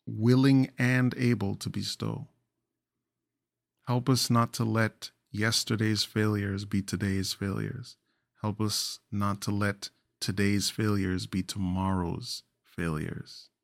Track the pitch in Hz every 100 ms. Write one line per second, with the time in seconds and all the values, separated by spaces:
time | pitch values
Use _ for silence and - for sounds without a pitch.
0 | - 110 113 127 135 135 131 - 127 127
1 | 127 - 123 110 98 101 - 104 104 -
2 | 110 110 151 _ _ _ _ _ _ _
3 | _ _ _ _ _ _ _ _ - 123
4 | 123 123 - 120 117 - 113 110 110 -
5 | - - _ 101 110 - - 110 107 104
6 | - 110 107 104 101 98 101 98 95 95
7 | 101 95 95 - 98 - 104 - 120 -
8 | _ _ _ _ 107 104 107 - - -
9 | _ 104 101 101 - 104 101 98 - -
10 | _ _ - 95 101 101 95 - 107 104
11 | 95 92 - 95 90 104 92 92 95 92
12 | 85 90 120 - - _ _ - 85 78
13 | 82 82 - - - _